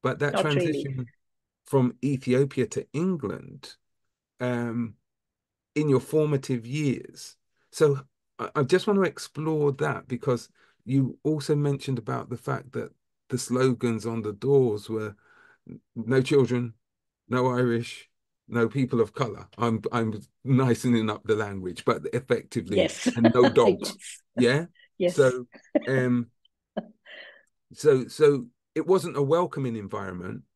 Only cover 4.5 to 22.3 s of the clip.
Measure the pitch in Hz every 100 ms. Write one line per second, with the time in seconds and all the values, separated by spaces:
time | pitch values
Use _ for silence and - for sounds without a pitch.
4.5 | 120 120 117 117 - _ _ _ _ _
5.5 | _ _ 151 151 127 - 156 151 143 139
6.5 | 123 113 147 147 117 - - - _ _
7.5 | _ _ - 151 139 - _ _ - 117
8.5 | 156 123 185 214 196 175 - - - 156
9.5 | 156 143 139 151 - - 123 - 120 -
10.5 | _ _ _ - 135 131 - 151 156 135
11.5 | 147 143 139 - 127 110 123 - 120 -
12.5 | 127 131 - - _ _ _ _ 127 -
13.5 | 123 131 113 120 113 110 117 107 101 131
14.5 | 139 127 104 107 110 110 101 _ _ _
15.5 | _ - - _ 120 110 131 131 143 123
16.5 | 123 120 - _ _ _ _ _ 127 127
17.5 | 123 123 117 117 - - _ _ _ _
18.5 | 120 117 135 127 120 107 - 123 95 95
19.5 | - 117 110 - 120 113 107 - _ 127
20.5 | 131 123 113 127 117 110 104 - 107 104
21.5 | 98 92 82 - 113 - 123 -